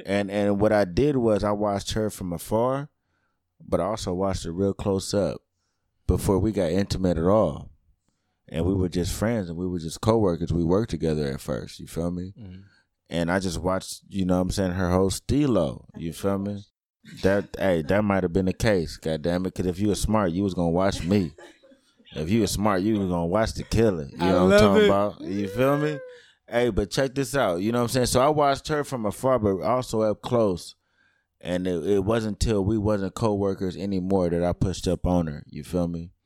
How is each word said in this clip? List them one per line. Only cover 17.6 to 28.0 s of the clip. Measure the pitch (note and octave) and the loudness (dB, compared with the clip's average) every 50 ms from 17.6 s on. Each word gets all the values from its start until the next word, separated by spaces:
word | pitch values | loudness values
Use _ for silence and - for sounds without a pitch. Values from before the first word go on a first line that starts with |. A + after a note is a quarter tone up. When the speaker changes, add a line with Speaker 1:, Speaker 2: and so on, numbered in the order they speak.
| F2 F#2+ F2+ E2 D2+ | 0 2 2 2 2
Speaker 2:
that | C#2+ F#2 G2+ - | 2 2 2 2
might | G2+ G2 F#2+ F2+ | 2 2 2 0
have | F2 E2 | 0 0
been | F#2+ F#2+ | 2 0
the | F#2 F2+ | 0 -2
case, | - - A#2 G#2 F2+ D#2+ D2+ - - | 0 0 2 2 2 0 -2 -6 -8
God | - - D#2+ D#2 D2 | -6 -4 -4 -2 -2
damn | E2+ F2 F2+ F#2 | -2 -2 0 -2
it, | F#2 - | -4 -4
'cause | - F2+ | -2 -2
if | F#2 E2+ F2+ | -2 -2 0
you | G#2 G#2+ | 0 0
were | F#2 | 0
smart, | D#2+ - - G#2+ A2 G2+ F2+ D#2+ | 0 0 0 2 2 2 2 0
you | F#2 G2+ | 0 -2
was | G2 F2 | -2 0
gonna | F2+ F2 E2+ | 0 0 0
watch | E2 F2+ F#2+ G2+ F#2 - - | 2 2 2 0 0 -2 0
me. | E2 G2+ G#2 F2+ D2 - - - - - _ _ - - _ _ _ _ _ _ - - | 2 2 2 2 0 -6 -12 -20 -20 -20 _ _ -20 -20 _ _ _ _ _ _ -16 -10
If | - D#2 E2 | -8 -4 0
you | G#2+ A#2 G#2 | 2 2 2
were | F2 | 2
smart, | - F#2+ G2+ G#2+ G2 F2+ F#2+ | 0 0 0 2 2 2 2
you | G#2+ A2 G#2 | 2 0 0
was | G2 F#2 | 0 0
gonna | F2+ F2 E2+ | 0 0 0
watch | E2+ F2+ G#2+ A2+ - - | 0 2 0 0 0 -2
the | - D2 | -8 -8
killer, | - - - A#2 A2 F#2 D#2+ C#2+ C#2 | -2 2 2 4 4 2 0 -6 -10
you | - - | -8 -2
Speaker 3:
I | F3 F#3 | 0 2
Speaker 2:
know | F#3 | 4
what | F#3 F#3 | 4 6
I'm | F#3+ | 6
Speaker 3:
love | G3+ G#3 | 6 8
Speaker 2:
talking | G#3+ G3+ G3 G#3+ G#3 | 6 6 6 6 6
Speaker 3:
it. | |
Speaker 2:
about? | G3+ G3 - G3+ G#3 - - - | 4 4 2 0 -2 -4 -8 -10
You | E3 F#2+ G2+ G2+ F#2+ | -8 -4 -4 -4 -4
feel | G2 A2+ C3 C3+ C#3+ D3 | -2 0 0 2 2 0
me? | D3 D3+ D3+ C3+ - - - - - _ _ _ _ | 0 -2 -4 -6 -10 -16 -20 -20 -20 _ _ _ _
Hey, | - - A#2+ B2 B2 | -4 -2 0 0 2
but | G2 G2 G#2 - | 2 0 -2 -2
check | - - C#3 C3+ A#2+ | 0 -2 -2 -2 0
this | C#3 C3+ A2+ C3 | -4 -4 -2 -2
out, | C#3+ B2 G2 F2 F2 G2 | 0 0 0 0 0 0
you | A2 A#2 | 0 0
know | A#2+ | 0
what | A#2+ | 0
I'm | A2 | 0
saying? | G#2 C3 | 0 0